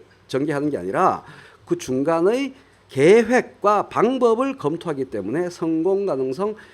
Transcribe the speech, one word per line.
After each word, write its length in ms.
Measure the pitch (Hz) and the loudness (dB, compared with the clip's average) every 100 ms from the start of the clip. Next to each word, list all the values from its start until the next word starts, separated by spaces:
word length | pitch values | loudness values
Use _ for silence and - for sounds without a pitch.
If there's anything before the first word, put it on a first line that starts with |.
| - _ - | -16 _ -8
전개하는 440 | 131 147 143 151 | -4 -2 -2 -2
게 80 | 127 | -4
아니라 460 | 90 127 180 90 - - - - | -4 0 0 0 -8 -20 -20 -14
그 140 | - 170 | -6 -6
중간의 760 | - 131 143 165 180 247 277 - _ _ _ | -4 -4 0 0 0 0 -4 -10 _ _ _
계획과 1000 | 127 151 220 220 247 - - 202 208 - | 2 6 6 6 2 0 -2 0 2 0
방법을 720 | 139 214 262 240 226 269 269 | 0 0 2 2 2 -2 -2
검토하기 480 | 147 160 170 139 135 | -4 -4 -6 -6 -6
때문에 420 | 107 95 143 180 | -6 -4 -4 -4
성공 580 | 175 165 160 170 196 196 | -4 -2 0 0 0 -2
가능성, 500 | 139 131 135 208 214 - | -2 -2 -4 -6 -8 -16